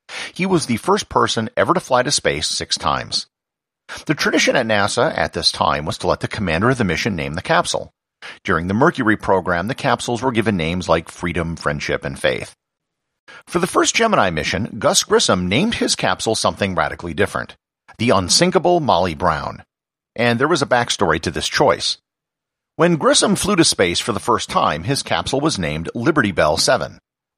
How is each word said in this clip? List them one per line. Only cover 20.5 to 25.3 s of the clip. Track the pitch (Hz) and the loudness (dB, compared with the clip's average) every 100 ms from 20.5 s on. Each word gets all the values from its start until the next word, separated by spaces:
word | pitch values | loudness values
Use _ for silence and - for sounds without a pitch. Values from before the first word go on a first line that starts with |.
| 165 | 2
a | 127 | 2
backstory | 123 117 - 90 78 | 2 0 0 2 2
to | 92 | -2
this | 76 - | -4 -2
choice. | - 143 78 - - _ _ _ _ _ _ _ - | 2 2 2 -2 -6 _ _ _ _ _ _ _ 0
When | 170 165 | 2 4
Grissom | 214 285 240 190 | 2 2 2 0
flew | 180 202 | 2 2
to | |
space | - - 92 87 | 2 2 0 0
for | - | -2
the | 101 | -2
first | - 110 - | 0 0 0
time, | - 98 78 | 0 0 0
his | 92 139 | -2 -4
capsule | - 87 - | -2 -2 0